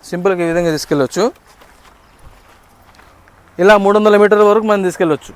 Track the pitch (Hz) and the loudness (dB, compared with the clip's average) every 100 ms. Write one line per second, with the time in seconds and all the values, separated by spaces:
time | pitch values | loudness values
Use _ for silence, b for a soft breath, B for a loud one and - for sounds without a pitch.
0 | - 175 180 185 170 165 170 156 - 151 | -10 -6 -4 -2 -2 -2 -2 -4 -4 -2
1 | 247 - 220 - _ _ _ _ _ _ | -2 -2 -4 -4 _ _ _ _ _ _
2 | _ _ - - _ _ _ _ _ _ | _ _ -20 -20 _ _ _ _ _ _
3 | - _ _ _ _ - 185 208 196 208 | -20 _ _ _ _ -2 2 2 2 2
4 | 214 208 208 208 208 208 214 202 185 - | 2 2 2 4 2 2 0 -2 -2 -4
5 | 175 147 - | -4 -4 -8